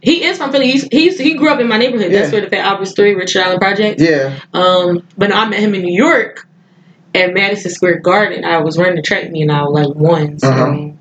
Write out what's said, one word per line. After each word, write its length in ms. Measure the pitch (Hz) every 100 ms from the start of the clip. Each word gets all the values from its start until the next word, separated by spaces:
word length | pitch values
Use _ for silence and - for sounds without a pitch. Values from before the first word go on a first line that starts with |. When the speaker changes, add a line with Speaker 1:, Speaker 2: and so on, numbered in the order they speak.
Speaker 1:
he 220 | 208 339
is 140 | 320 381
from 160 | 277
Philly. 180 | 277 254
He's, 160 | 269 -
he's, 300 | 254 339 370
he 140 | 269
grew 160 | 320 302
up 100 | 285
in 80 | 233
my 100 | 214
neighborhood. 360 | 247 233 180
That's 140 | 196 -
Speaker 2:
Yeah. 40 | 214
Speaker 1:
where 20 |
the 80 | 196
Fat 160 | 196 190
Albert 200 | 196 190
Story, 280 | - 202
Richard 280 | 190 185 196
Allen 180 | 185 180
Project. 400 | 190 202 214 -
Speaker 2:
Yeah. 400 | 165 147 135 139 -
Speaker 1:
Um, 520 | 165 185 185 175 175 - -
but 140 | 208
no, 40 | 202
I 140 | 220
met 100 | 202
him 160 | 214 196
in 60 |
New 120 | 175
York 540 | 175 302 285 220 - - _ _ _ _ _ _
at 200 | 185 185
Madison 380 | 185 196 202 180
Square 280 | - 180 165
Garden. 460 | 170 196 202 175 -
I 140 | 165
was 160 | 156 156
running 180 | 180 180
the 60 |
track 280 | - 196 175
meet 100 | 160
and 80 | 151
I, 120 | 147
like, 300 | 143 147 143 151
won. 440 | 151 165 151 147
So 80 | 135
Speaker 2:
Uh-huh. 400 | 131 131 147 - -